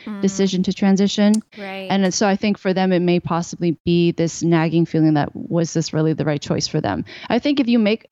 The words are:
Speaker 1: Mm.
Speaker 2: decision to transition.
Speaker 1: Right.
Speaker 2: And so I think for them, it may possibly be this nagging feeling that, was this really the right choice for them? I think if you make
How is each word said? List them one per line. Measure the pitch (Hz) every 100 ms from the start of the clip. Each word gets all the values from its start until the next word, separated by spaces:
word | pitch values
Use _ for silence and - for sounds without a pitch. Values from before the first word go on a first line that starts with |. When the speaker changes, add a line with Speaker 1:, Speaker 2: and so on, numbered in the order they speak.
Speaker 1:
Mm. | - 202
Speaker 2:
decision | 196 196 196 190
to | 185
transition. | 185 196 190 202 - 208 220 - -
Speaker 1:
Right. | 196 190 190
Speaker 2:
And | 190 190
so | 170 208
I | 196
think | 214 190
for | 196
them, | 185 190
it | 180
may | 175 175
possibly | - 170 170 - 175 147
be | - 170 170
this | 165 165 -
nagging | 165 170 160 165 165
feeling | 160 156
that, | 151 143
was | - - 170 165
this | 165 156
really | 156 156
the | 156
right | 156 143
choice | - - -
for | 156
them? | - 95 - - -
I | 233
think | 285 294
if | 233
you | 240
make | 202 220 _